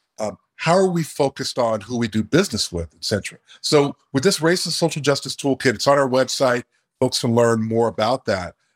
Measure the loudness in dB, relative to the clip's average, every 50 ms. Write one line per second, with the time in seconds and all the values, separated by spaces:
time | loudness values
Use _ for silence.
0 | _ _ _ -6 -6 -6 -6 -10 _ _ _ -6 0 2 2 4 4 2 0 -2
1 | -4 -4 -2 -2 -2 -2 -2 -6 -8 -6 -2 -2 0 0 -2 -4 -4 -6 -4 -4
2 | -2 -2 -2 -2 0 2 2 2 2 0 -2 -4 -4 -4 -6 -8 -8 -8 _ _
3 | -4 -4 -4 -2 -4 -8 -14 -16 _ _ -20 _ -4 2 2 2 2 2 -4 -10
4 | _ _ -4 0 0 0 0 2 0 0 0 0 -2 -6 -2 -2 -2 -2 -2 -2
5 | 0 0 0 0 -4 -8 -10 -4 -2 -2 -2 2 2 0 0 2 2 4 4 4
6 | 4 2 2 0 0 0 0 0 0 2 0 0 -4 _ _ _ _ _ _ _
7 | -2 0 0 -2 0 2 4 4 4 4 2 2 0 0 0 0 0 0 0 0
8 | 0 0 0 -2 -2 -2 -2 -2 -4 -8 -14 _ _ _ _